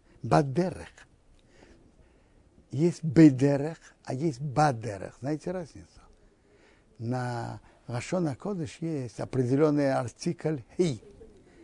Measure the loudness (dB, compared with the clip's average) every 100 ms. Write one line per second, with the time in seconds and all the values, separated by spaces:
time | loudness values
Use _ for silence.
0 | _ -12 2 4 4 0 -2 -4 -16 -20
1 | -20 _ _ -20 _ -20 -20 -20 -20 _
2 | -20 _ _ _ _ _ -10 0 0 0
3 | 2 8 8 8 2 2 -2 -10 -20 _
4 | -10 -4 -4 -4 -4 2 2 2 -6 -10
5 | -12 -10 -8 -6 -6 -8 -10 -16 -20 -20
6 | -20 -20 -20 _ _ _ _ _ _ -10
7 | -6 -4 -4 -6 -8 -12 -18 _ -10 -10
8 | -4 -4 -4 -4 -8 -6 -8 -8 -6 -6
9 | -8 -8 -6 -2 2 4 4 4 2 0
10 | -4 -6 -6 -4 -4 -4 -8 0 0 0
11 | -10 -20 -20 -20 -20 -20